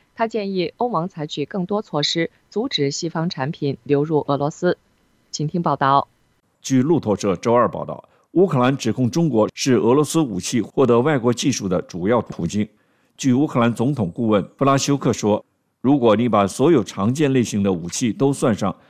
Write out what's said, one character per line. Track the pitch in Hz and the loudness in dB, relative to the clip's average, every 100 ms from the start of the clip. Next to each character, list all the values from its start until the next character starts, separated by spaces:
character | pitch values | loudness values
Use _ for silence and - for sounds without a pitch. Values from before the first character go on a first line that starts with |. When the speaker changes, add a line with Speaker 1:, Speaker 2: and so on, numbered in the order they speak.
| _ - | _ -4
Speaker 1:
他 | 226 | -4
建 | 226 196 | -2 -4
议 | 190 170 - | -2 -4 -2
欧 | 240 | -2
盟 | 190 175 | -2 -4
采 | - 151 | -8 -10
取 | - 143 | -6 -6
更 | 202 | -6
多 | 180 202 | -4 -4
措 | 214 151 | -4 -2
施， | 147 170 165 _ _ | -2 -2 -4 _ _
阻 | - 262 | -6 -4
止 | - 139 | -2 -4
西 | 147 170 | -4 -6
方 | 165 165 | -4 -4
产 | - 131 | -4 -6
品 | 165 143 131 | -4 -4 -4
流 | - 143 | -2 0
入 | 151 151 - | 2 -2 0
俄 | 139 | -2
罗 | 143 | -2
斯。 | - 180 - _ _ _ _ _ | -2 -4 -4 _ _ _ _ _
请 | - 147 | -8 -6
听 | 175 | -2
报 | 170 139 | -2 0
道。 | 139 139 - _ _ _ _ _ | 2 2 0 _ _ _ _ _
Speaker 2:
据 | - 131 | -2 2
路 | 131 160 | 2 2
透 | 104 98 | 0 -2
社 | 104 87 | 0 -2
周 | 120 | 2
二 | 117 107 | 4 2
报 | 82 73 | 0 -8
道， | 65 - _ _ | -10 -14 _ _
乌 | 160 190 | 2 2
克 | 143 | 4
兰 | 123 139 | 2 0
指 | 113 | -2
控 | 107 123 | -2 0
中 | 165 170 | 0 0
国 | 117 104 | 2 0
是 | - - 117 | 0 0 2
俄 | 107 | 4
罗 | 135 | 2
斯 | 151 165 | 2 0
武 | 143 92 | -2 -4
器 | - 123 | -4 -4
获 | 98 - 131 | -4 0 4
得 | 117 | 4
外 | 135 143 | 2 0
国 | 113 | 0
技 | 120 147 | 0 -2
术 | 113 101 | -2 -2
的 | 87 | -4
主 | - 87 92 | -4 -6 -2
要 | 120 | 0
途 | - - 82 | -2 -6 -6
径。 | 101 107 _ _ _ _ - | -4 -6 _ _ _ _ -6
据 | 139 | 0
乌 | 123 147 | 2 2
克 | 135 | 2
兰 | 117 | 0
总 | 110 117 | 0 -2
统 | 110 95 | -2 -4
顾 | 85 117 | -2 0
问 | 104 87 - | 0 0 -2
弗 | 135 | 2
拉 | 139 | 2
修 | 143 143 | 2 -2
克 | 139 | 0
说， | 107 107 104 - _ _ _ | 0 0 0 -4 _ _ _
如 | 123 143 | 0 4
果 | 117 107 | 4 4
你 | 120 | 4
把 | 104 98 | 2 2
所 | - 135 | 2 2
有 | 160 | 4
常 | 98 - 101 | 2 -2 -2
见 | 135 147 | 0 0
类 | 135 | 2
型 | 110 107 | 0 0
的 | 98 | 0
武 | 92 85 | -2 -4
器 | - 123 | -4 -4
都 | 98 135 | 0 0
算 | 135 147 | 2 0
上， | 101 101 - _ | 0 -2 -6 _